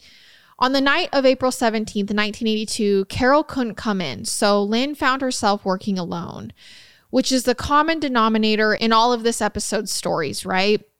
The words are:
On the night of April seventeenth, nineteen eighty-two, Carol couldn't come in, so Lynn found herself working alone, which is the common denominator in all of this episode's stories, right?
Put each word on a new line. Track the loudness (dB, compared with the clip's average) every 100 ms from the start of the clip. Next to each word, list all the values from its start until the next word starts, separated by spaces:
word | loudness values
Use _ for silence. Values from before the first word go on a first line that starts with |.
| -20 -20 -20 -20 _ -2
On | 0
the | 2
night | 2 2 0
of | 2 4
April | 4 0
seventeenth, | 0 0 0 -2 -4 -4
nineteen | -2 -2 -2 -2
eighty-two, | -2 -4 -2 2 2 0
Carol | 0 4 4
couldn't | 2 -4 -4 -4
come | -4 -2
in, | -2 -6
so | -6 0 2 2
Lynn | 2 0 -2 -2
found | 0 0
herself | -2 -2 0 0 -2
working | -4 -2 -4
alone, | -4 -8 -10 -12 -14 -18 -20 -20 -20 _ _
which | -2 0
is | 0
the | -2 -4
common | 0 2 2 0
denominator | 0 0 2 2 2 2 2
in | 2 2
all | 4 4
of | 2
this | 0 -2
episode's | -4 -4 -4 -4 -4
stories, | -4 -2 -2 -4 -6 -4
right? | 0 2 0 -2 _